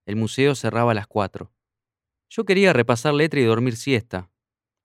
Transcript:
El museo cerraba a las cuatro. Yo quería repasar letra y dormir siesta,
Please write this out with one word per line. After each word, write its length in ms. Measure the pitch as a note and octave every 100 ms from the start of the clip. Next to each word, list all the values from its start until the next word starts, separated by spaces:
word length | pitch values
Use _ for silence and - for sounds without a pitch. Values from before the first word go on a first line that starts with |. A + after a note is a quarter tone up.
El 100 | -
museo 380 | A2 G#2+ - C#3+
cerraba 380 | C3 A2+ A2+ A#2+
a 40 |
las 120 | G#2+ G2+
cuatro. 440 | G#2+ F#2+ - - _ _ _ _ _ _ _ _
Yo 160 | -
quería 280 | G3 F#3+ F#3+
repasar 400 | A#2+ A#2 A#2 D3+
letra 260 | D3 D#3+ C#3+
y 40 |
dormir 320 | A2+ A2+ B2+
siesta, 540 | A2+ C#3 A#2 - F#2 F2 _ _ _ _ _